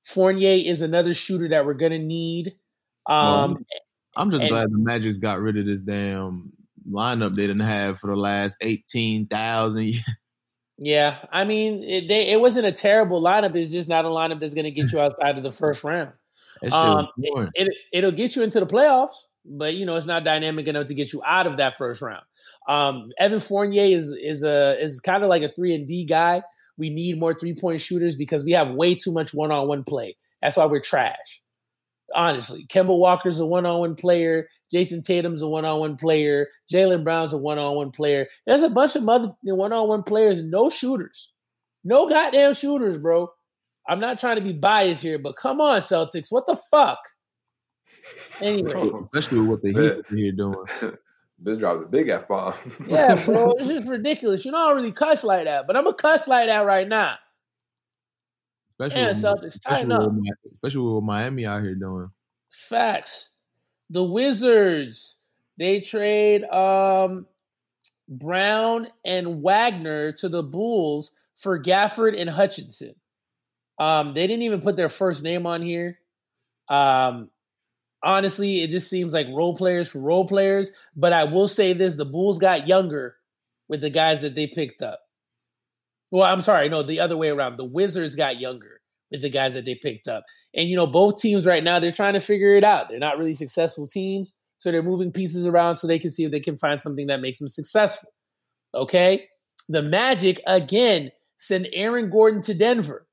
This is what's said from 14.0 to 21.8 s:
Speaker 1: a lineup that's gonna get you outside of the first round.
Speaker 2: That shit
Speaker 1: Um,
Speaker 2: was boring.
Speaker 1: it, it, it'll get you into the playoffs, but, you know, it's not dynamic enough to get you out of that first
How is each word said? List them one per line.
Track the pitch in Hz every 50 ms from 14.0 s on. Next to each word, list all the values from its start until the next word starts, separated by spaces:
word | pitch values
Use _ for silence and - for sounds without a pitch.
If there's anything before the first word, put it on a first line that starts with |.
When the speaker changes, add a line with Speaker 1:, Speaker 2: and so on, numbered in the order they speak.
| 160
Speaker 1:
a | 165
lineup | 160 160 160 165 160 156
that's | 156 151 147
gonna | 156 151 151
get | 143 151 147 127
you | 113 156
outside | 147 143 139 - 147 143 143
of | 135 131
the | 135
first | 131 - - 151 143 - -
round. | 147 165 175 156 135 - _ _ _ _ _ _ _ - -
Speaker 2:
That | - 123
shit |
Speaker 1:
Um, | 139 160 160 160 156
Speaker 2:
was | 151 147 - - -
boring. | 135 151 143 131 107 85 -
Speaker 1:
it, | 165 190 196
it, | - - - _
it'll | - 175 180 190
get | 170 151 233 247 -
you | 277
into | 226 214 - 226
the | 185
playoffs, | 160 185 233 285 302 269 254 262 - - - _ _ _ _ _
but, | 160 143 143 151 151 160
you | 185 196
know, | 180 165
it's | 165 151
not | 165 170 165 156
dynamic | 160 156 156 156 160 156 156 147
enough | 151 147 147 147
to | 139 143
get | 135 143 120
you | - 143 -
out | 143 165 185 180
of | 170 143 135
that | 139 131 -
first | -